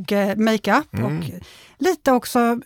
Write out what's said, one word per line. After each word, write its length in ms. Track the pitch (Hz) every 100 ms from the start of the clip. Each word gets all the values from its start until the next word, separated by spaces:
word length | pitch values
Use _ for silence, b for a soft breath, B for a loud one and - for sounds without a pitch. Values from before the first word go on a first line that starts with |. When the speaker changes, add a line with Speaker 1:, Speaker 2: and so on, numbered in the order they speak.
Speaker 1:
och, 100 | 185
eh, 240 | 202 196 196
makeup 580 | 220 220 - 233 302
Speaker 2:
Mm. 100 | - 123 156
Speaker 1:
och 60 | 156 180 B B B B
lite 340 | 330 339 277
också 460 | 254 - 247 233 240